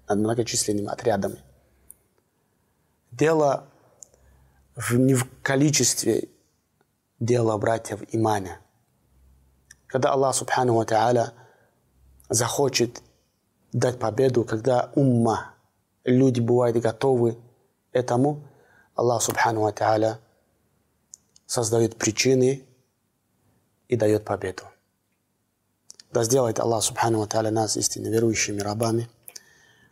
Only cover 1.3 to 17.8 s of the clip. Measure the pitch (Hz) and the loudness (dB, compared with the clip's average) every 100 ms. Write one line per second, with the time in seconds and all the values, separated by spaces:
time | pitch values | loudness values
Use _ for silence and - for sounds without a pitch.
1.3 | - - _ _ _ _ - _ _ _ | -8 -20 _ _ _ _ -20 _ _ _
2.3 | _ _ _ _ _ _ _ _ 120 151 | _ _ _ _ _ _ _ _ -2 2
3.3 | 160 143 - - _ _ _ - _ _ | 4 2 0 -6 _ _ _ -20 _ _
4.3 | _ _ _ _ - 117 120 131 127 120 | _ _ _ _ -10 -2 2 2 2 -2
5.3 | - - 135 151 147 120 - 113 107 - | -8 -2 2 2 2 0 0 0 0 -2
6.3 | _ _ _ _ _ _ _ _ - 113 | _ _ _ _ _ _ _ _ -8 0
7.3 | 120 113 107 113 113 - 98 92 113 110 | 2 2 0 0 -2 -4 -12 -6 -2 0
8.3 | 104 92 90 _ _ _ _ _ _ _ | -2 -4 -14 _ _ _ _ _ _ _
9.3 | _ _ _ _ - _ 131 143 139 135 | _ _ _ _ -20 _ -2 0 2 0
10.3 | 123 127 127 123 113 107 110 117 123 117 | 0 -2 0 2 2 2 2 2 2 0
11.3 | - - _ _ _ _ _ _ _ - | -6 -20 _ _ _ _ _ _ _ -6
12.3 | 107 117 - 139 - 120 - _ _ _ | -4 -2 0 0 0 -2 -4 _ _ _
13.3 | _ _ _ _ 123 127 123 113 107 131 | _ _ _ _ -2 -2 -2 -4 0 2
14.3 | 120 110 110 127 123 - 151 135 120 113 | 2 -2 -4 0 0 0 0 2 2 0
15.3 | 104 - _ _ _ _ _ - 127 135 | -2 -6 _ _ _ _ _ 0 4 4
16.3 | 120 117 123 120 117 113 110 139 123 117 | 2 0 2 2 2 -2 0 0 2 2
17.3 | 117 - _ _ _ | -2 -14 _ _ _